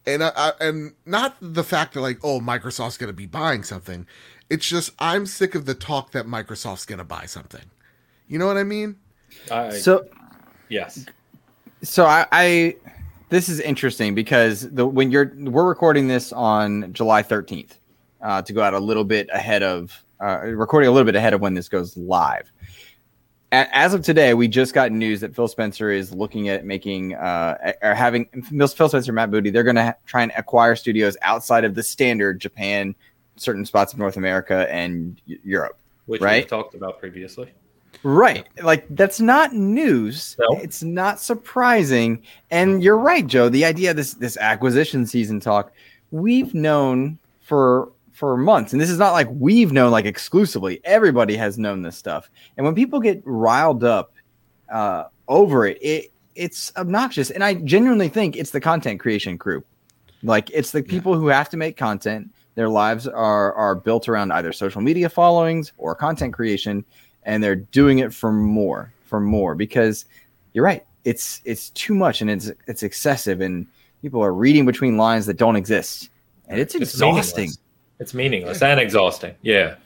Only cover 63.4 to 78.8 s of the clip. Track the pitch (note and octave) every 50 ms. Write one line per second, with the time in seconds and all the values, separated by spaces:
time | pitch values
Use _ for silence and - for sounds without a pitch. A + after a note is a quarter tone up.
63.4 | G2+ G2+ - A2 G#2+ G2+ F#2+ F#2 - A2 A#2+ A#2 - B2+ A2+ G#2 G2+ F#2 D#2 F2
64.4 | E2+ E2 D#2+ - G2+ G2 - G#2 G#2+ C#3+ E3 F3+ F3 E3 - F3+ F3 F3 F3 E3+
65.4 | E3 E3 E3 E3 D3+ - _ - - D#3+ - - D3 D#3 D#3+ - C#3+ B2 G#2+ -
66.4 | A#2 A2 G2+ F#2+ - G#2+ G2+ G2+ G#2 - _ _ _ _ _ _ _ G#2 G#2+ A2
67.4 | G#2+ G2+ G2 F#2 G2 - - C3+ C#3+ C#3+ C3+ C3 B2+ G#2+ - - - A2 G#2+ G#2+
68.4 | G#2+ G#2 G#2+ A2 G2+ F2 B1 G1+ - A#2 _ _ _ _ G#2+ G#2+ G2+ G#2 G#2+ G#2
69.4 | F#2+ F2 D2+ E2+ G#2+ G#2 - B2 A2+ A2 G#2 - - _ _ _ _ _ _ _
70.4 | _ _ _ A2+ C#3 G3 F3+ - - _ _ _ _ A#2+ A#2 - - - - -
71.4 | _ B2 A2 - - - - - - - G#3 F#3+ F#3 D#3 - - A2 G#2+ G#2 F#2
72.4 | G2+ G#2+ - - _ - A2 - A2 G2 - - - D3 C#3 A#2+ - G#2 F#2+ F2
73.4 | F#2+ F2+ F2+ F2 G2 - _ _ _ _ _ _ - C#3+ C3 A#2 G#2 G2 F2+ F#2
74.4 | A#2 C3+ D3+ D3+ C3+ B2 B2 - C#3 B2+ A2+ G#2+ A2 A2+ A2+ A2+ G2 G#2 F#2 -
75.4 | A#2 A2+ A2 G#2 F#2 G#2+ A2 F2+ - - - - - - _ _ _ _ _ _
76.4 | _ - G2 A2 D#3+ - - E4+ A#3+ - - C3 C#3 D3+ E3 - F#2+ - - A#2
77.4 | G2 E2 - - _ _ _ _ _ _ _ _ A#2 - - B2 C3 C3+ A#2+ F#2
78.4 | F2 F2 F#2+ F#2 C3+ C#3 C#3+ C3+